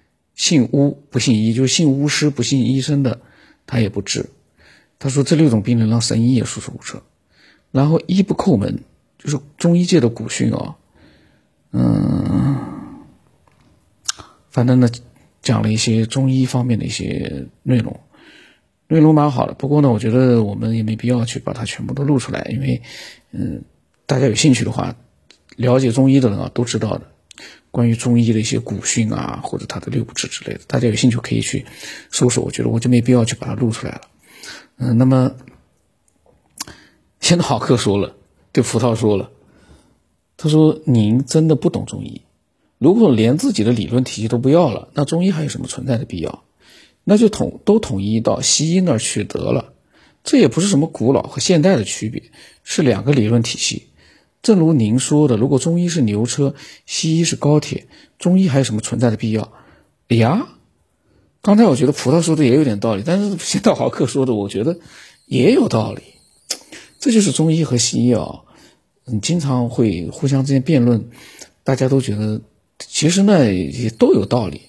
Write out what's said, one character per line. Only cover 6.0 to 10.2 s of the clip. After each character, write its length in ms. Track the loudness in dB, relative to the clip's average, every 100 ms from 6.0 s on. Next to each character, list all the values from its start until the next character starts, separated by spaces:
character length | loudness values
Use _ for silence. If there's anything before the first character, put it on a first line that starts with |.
神 220 | 0 0
医 120 | 2
也 100 | 2
束 160 | -2 -8
手 120 | -14 -14
无 60 |
策。 220 | -14 -16 -18 _ _ _ _ _ _
然 180 | 0 2
后 120 | 2 2
医 160 | 0
不 100 | 0
叩 220 | 0 2 2
门， 260 | 0 -6 -12 _ _ _
就 120 | -6
是 80 | -6 -8 -2
中 220 | 2 2
医 80 | 2
界 140 | 2
的 80 | 2
古 200 | -2